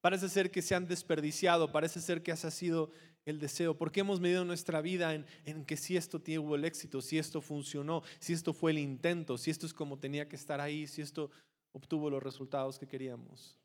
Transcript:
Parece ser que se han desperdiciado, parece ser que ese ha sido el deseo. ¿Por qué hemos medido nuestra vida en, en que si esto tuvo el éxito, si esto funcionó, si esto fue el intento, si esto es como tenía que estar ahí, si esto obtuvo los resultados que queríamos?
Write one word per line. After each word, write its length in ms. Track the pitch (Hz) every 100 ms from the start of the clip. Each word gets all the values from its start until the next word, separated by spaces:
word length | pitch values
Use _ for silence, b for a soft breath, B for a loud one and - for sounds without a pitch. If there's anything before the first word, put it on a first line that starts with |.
Parece 280 | 180 185 185
ser 220 | 190 180
que 120 | 185
se 120 | 170
han 120 | 185 175
desperdiciado, 840 | 175 - 156 151 151 185 170 160
parece 280 | 156 165 170
ser 220 | 165 170
que 80 | 170
ese 160 | 165 165
ha 40 |
sido 400 | 160 175 165 156 B B B
el 140 | - 151
deseo. 380 | 147 - 170 151
¿Por 140 | 165
qué 100 | 196
hemos 200 | 196 190
medido 240 | 175 180
nuestra 360 | 180 175 - 160
vida 340 | 156 185 165
en, 120 | 156 147 B
en 200 | 147 156
que 120 | 139 151
si 200 | - 180
esto 240 | 165 165
tuvo 340 | - 160 151
el 100 | 147
éxito, 380 | 160 160 - 135
si 160 | 127 160
esto 220 | 156 160
funcionó, 640 | - 147 139 147 143 165 B B
si 140 | -
esto 200 | 165 165
fue 180 | 160 165
el 80 | 156
intento, 580 | 143 131 170 175 160 120
si 140 | -
esto 160 | 156 160
es 80 |
como 240 | 160 147 139
tenía 300 | 139 147 147
que 80 | 147
estar 240 | - 143
ahí, 260 | 147 151 147
si 160 | -
esto 280 | 147 156 147 b b b _
obtuvo 360 | 139 - 160 151
los 140 | 139
resultados 560 | 135 131 135 143 135 135
que 80 | 135
queríamos? 720 | 135 131 120 123 - - _